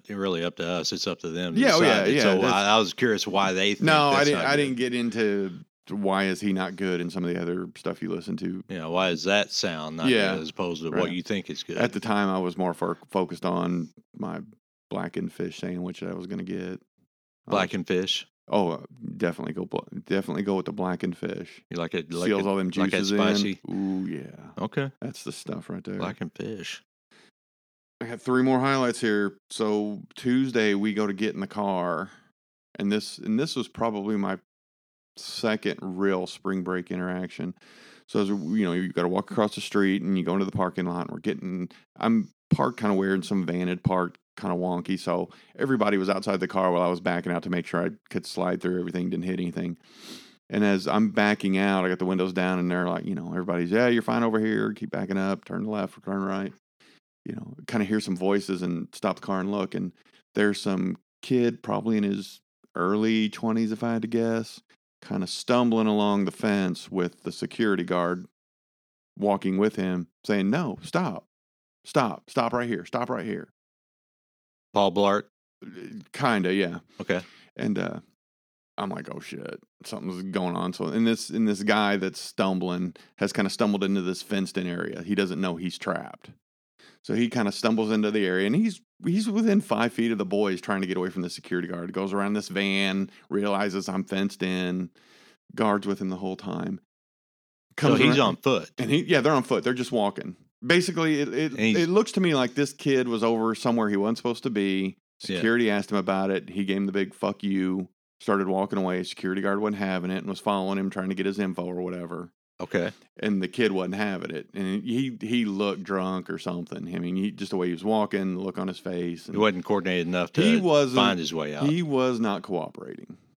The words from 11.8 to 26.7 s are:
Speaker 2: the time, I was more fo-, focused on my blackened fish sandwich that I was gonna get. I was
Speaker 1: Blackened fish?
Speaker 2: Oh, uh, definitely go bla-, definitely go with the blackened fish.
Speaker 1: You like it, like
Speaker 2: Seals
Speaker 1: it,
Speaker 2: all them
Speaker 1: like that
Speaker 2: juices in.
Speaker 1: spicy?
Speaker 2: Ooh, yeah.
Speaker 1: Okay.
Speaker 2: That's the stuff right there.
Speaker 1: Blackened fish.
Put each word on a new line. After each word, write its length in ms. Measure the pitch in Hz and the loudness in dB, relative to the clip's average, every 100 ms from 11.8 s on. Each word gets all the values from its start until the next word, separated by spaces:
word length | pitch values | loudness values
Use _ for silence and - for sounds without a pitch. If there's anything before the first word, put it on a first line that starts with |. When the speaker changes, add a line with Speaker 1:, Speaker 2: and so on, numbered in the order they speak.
| 117 | 0
Speaker 2:
the 80 | 101 | 0
time, 280 | 113 104 98 | 0 2 2
I 80 | 95 | 2
was 180 | 90 90 | 0 0
more 160 | 92 | -2
fo-, 240 | 85 87 85 - | 0 -2 -4 -2
focused 340 | 98 87 85 | 0 0 -2
on 460 | 90 90 87 87 80 - _ - | -2 0 0 0 -4 -10 _ -10
my 240 | 90 82 - - _ _ _ | -8 -8 -12 -20 _ _ _
blackened 440 | 98 87 - - | -6 -6 -4 -6
fish 260 | - 90 - | -4 -8 -6
sandwich 420 | 92 90 90 90 | -6 -6 -6 -6
that 100 | 92 | -8
I 40 | |
was 120 | 90 90 | -8 -8
gonna 160 | 95 | -8
get. 140 | 90 92 | -6 -6
I 120 | 92 | -8
was 80 | 92 _ _ _ _ _ _ - | -10 _ _ _ _ _ _ -2
Speaker 1:
Blackened 380 | 101 90 104 82 | 0 2 -2 0
fish? 400 | 92 95 - - _ - | 0 0 -2 -6 _ 0
Speaker 2:
Oh, 260 | 104 90 | 2 2
uh, 80 | 80 - - - - | 0 -8 -14 -12 -2
definitely 380 | 87 85 - | -2 -2 -6
go 100 | - | -6
bla-, 220 | 90 - - - - | -6 -6 -6 -10 -2
definitely 360 | 98 - 85 | -2 -2 -2
go 120 | 101 95 | 0 0
with 100 | 90 | -2
the 60 | |
blackened 440 | 104 90 90 92 85 | -4 -4 -2 -4 -4
fish. 460 | 87 87 87 - _ | -6 -6 -10 -18 _
Speaker 1:
You 80 | 85 | -6
like 160 | 85 | -4
it, 180 | 90 78 | -4 -4
like 140 | 85 90 | -2 2
Speaker 2:
Seals 160 | 101 | 2
Speaker 1:
it, 40 | 98 | 2
Speaker 2:
all 80 | 98 | 0
them 100 | 92 98 | 0 0
Speaker 1:
like 140 | 98 | 2
that 80 | 92 | 2
Speaker 2:
juices 140 | 98 | 2
in. 60 | 101 | 2
Speaker 1:
spicy? 400 | 95 101 101 92 - | 4 2 0 -4 -6
Speaker 2:
Ooh, 360 | 98 98 92 95 | -4 -2 -2 -4
yeah. 560 | 76 - - 80 87 | -6 -10 -16 -16 -8
Speaker 1:
Okay. 280 | 107 - 139 - | -4 -2 -4 -6
Speaker 2:
That's 240 | 120 - | -10 -10
the 80 | 120 | -12
stuff 380 | - - - - | -10 -8 -10 -8
right 120 | 92 | -10
there. 120 | 98 98 | -8 -6
Speaker 1:
Blackened 360 | 92 - 90 | -6 -6 -10
fish. 480 | - 98 110 - | -8 -8 -8 -10